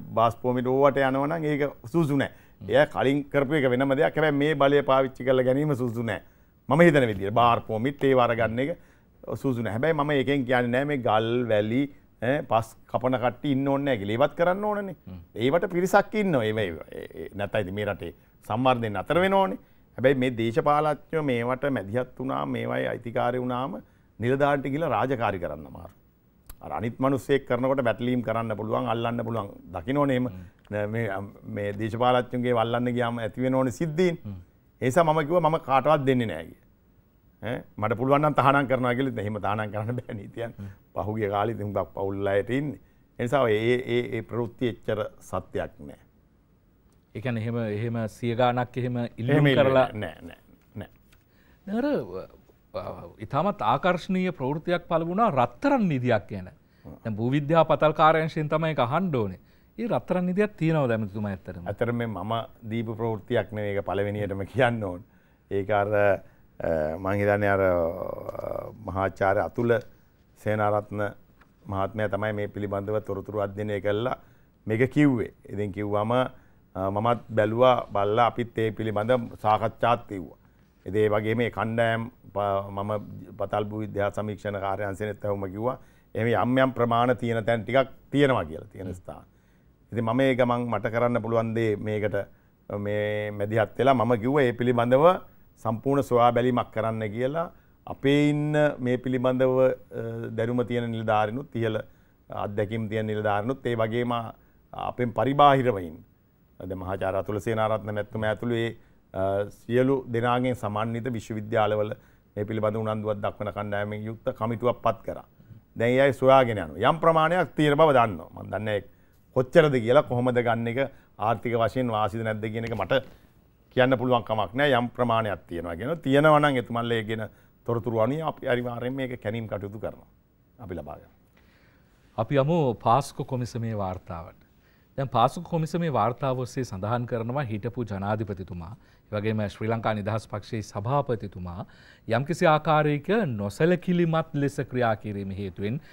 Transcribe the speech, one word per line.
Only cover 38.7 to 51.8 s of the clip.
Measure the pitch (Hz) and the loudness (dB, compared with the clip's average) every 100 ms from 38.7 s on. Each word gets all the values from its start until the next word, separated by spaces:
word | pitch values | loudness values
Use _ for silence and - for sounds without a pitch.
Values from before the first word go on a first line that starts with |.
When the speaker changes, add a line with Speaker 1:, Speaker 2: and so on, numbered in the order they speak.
| 127 123 120 | 0 0 0
Speaker 1:
කියලා. | 135 | -2
ඉතින් | 113 | -2
එහෙම | 101 107 | -4 -4
තහනම් | 98 107 107 | -2 -2 -4
කරන්න | 104 107 123 | -6 -6 -6
බෑ | - 113 | -8 -12
නීතියන්. | 113 113 117 | -12 -10 -10
Speaker 2:
හ්ම්. | 110 98 - _ | -10 -16 -16 _
Speaker 1:
පහුගිය | - 95 110 101 | -6 -4 -2 0
කාලේ | 101 107 104 | 0 0 -2
ඉතින් | 101 | -4
හුඟක් | 98 90 | -2 -4
පවුල් | - 98 98 98 | -4 -4 -2 0
අයට | 98 98 | 0 0
ඉන්නේ. | 131 147 98 _ _ _ - | -2 -4 -8 _ _ _ -6
ඒ | |
නිසා | 120 143 120 | 0 2 2
ඒ, | 104 117 123 120 | 2 2 2 0
ඒ, | 120 120 | -2 -2
ඒ | 113 | -6
ප්‍රවෘත්ති | - 113 117 - 123 | -6 -6 -6 -4 -4
එච්චර | - - 107 104 - | -2 -4 -4 -4 -10
සත්‍යයක් | - 92 - 95 80 - | -8 -8 -6 -6 -8 -10
නෑ. | 73 - _ _ _ _ _ _ _ _ _ _ _ | -18 -20 _ _ _ _ _ _ _ _ _ _ _
Speaker 2:
ඒ | 110 | -8
කියන්නේ | 127 113 | -6 -4
එහෙම, | 113 117 110 | -4 -4 -4
එහෙම | 104 117 117 110 | -4 -4 -4 -6
සිය | - 120 117 | -4 -2 2
ගාණක් | 123 123 123 127 | 2 2 -2 -4
එහෙම | 123 123 120 | -4 -4 -6
ඉල්ලුම් | - 120 147 | -6 2 4
Speaker 1:
එහෙම | 147 | 6
ඉල්ලුම් | 131 | 6
Speaker 2:
කරලා | 135 131 127 | 6 4 4
Speaker 1:
නෑ, | 104 90 80 | 0 -2 -8
නෑ, | 85 - _ - _ | -16 -18 _ -20 _
නෑ. | - - _ _ _ _ _ _ _ | -14 -14 _ _ _ _ _ _ _
Speaker 2:
දැන් | 190 | -6
අර, | 220 | -2